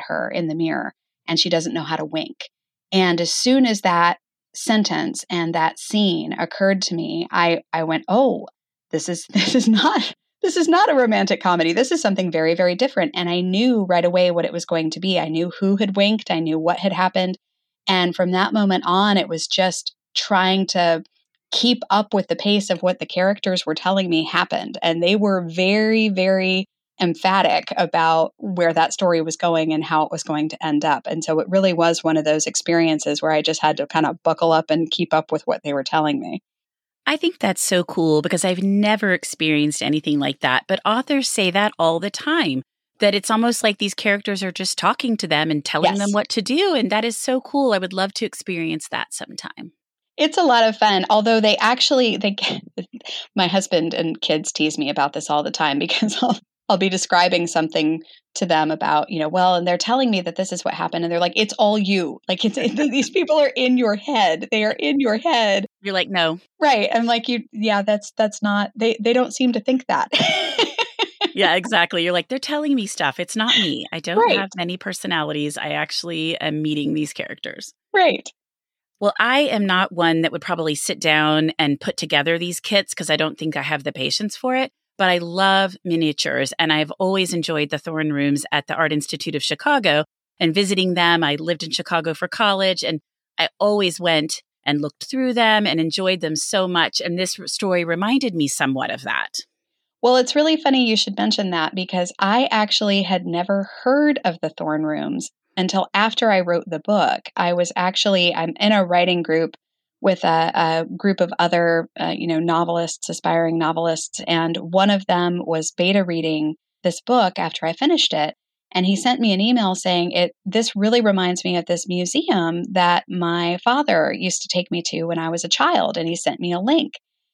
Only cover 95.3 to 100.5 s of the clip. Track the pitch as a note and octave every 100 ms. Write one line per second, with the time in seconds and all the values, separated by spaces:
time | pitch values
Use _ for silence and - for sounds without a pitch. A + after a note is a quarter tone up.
95.3 | A#3 A3 G#3+ G#3 D#3+ D#3+ G3 F#3 F#3 D#3
96.3 | D#3 - G3+ F#3 F3 C#3+ - F3+ F3 F#3
97.3 | - - - G3 F3+ E3+ E3+ G#3 C4+ B3+
98.3 | E3 C#3 - C#3 C3 - A#2 A2 B1+ G1+
99.3 | - - _ _ _ _ _ A#3+ B3+ B3+
100.3 | D4 D#4